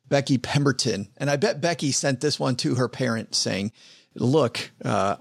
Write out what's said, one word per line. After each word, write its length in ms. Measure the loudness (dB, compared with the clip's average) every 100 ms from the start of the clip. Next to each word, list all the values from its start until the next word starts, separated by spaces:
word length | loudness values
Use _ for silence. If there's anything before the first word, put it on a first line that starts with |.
| 0
Becky 300 | 0 2 0
Pemberton. 720 | 2 2 2 2 -2 -2 -6 -4
And 120 | -2
I 60 | 0
bet 220 | 0 0
Becky 300 | -2 0 -2
sent 300 | 0 0 0
this 180 | -2 0
one 160 | -2 -2
to 180 | 0 0
her 120 | -2
parents 500 | 0 -2 -2 -4 -2
saying, 340 | -2 -2 -4 _ -20 -20 _ -2
"Look, 560 | 2 4 2 -2 -10 _ -2
uh, 320 | 0 0 -2